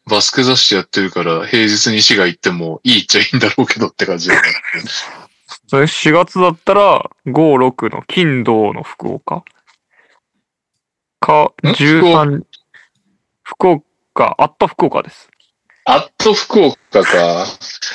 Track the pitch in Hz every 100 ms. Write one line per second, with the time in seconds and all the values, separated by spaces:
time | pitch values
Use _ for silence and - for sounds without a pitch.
0 | - 104 - 135 127 131 - 98 - 101
1 | 95 90 85 82 - 117 107 104 120 107
2 | 104 104 90 85 98 87 82 80 123 110
3 | - - - 127 107 - 127 110 101 -
4 | - 87 85 - - - - - - -
5 | - - - _ _ - - 135 151 -
6 | 156 165 175 185 180 165 - 202 202 151
7 | - _ - 139 156 131 127 - 113 -
8 | - 185 165 127 113 110 104 - - -
9 | - - - 170 - _ _ _ _ _
10 | _ _ _ _ _ _ _ _ _ _
11 | _ - - 151 - - 147 127 143 160
12 | 175 160 147 143 - - _ - _ _
13 | _ _ _ _ - - 185 156 _ _
14 | _ - 117 - 143 - 190 - 156 -
15 | - - _ _ _ _ _ _ - -
16 | - - 220 202 - 220 147 - _ 104
17 | 90 90 85 85 98 - - - -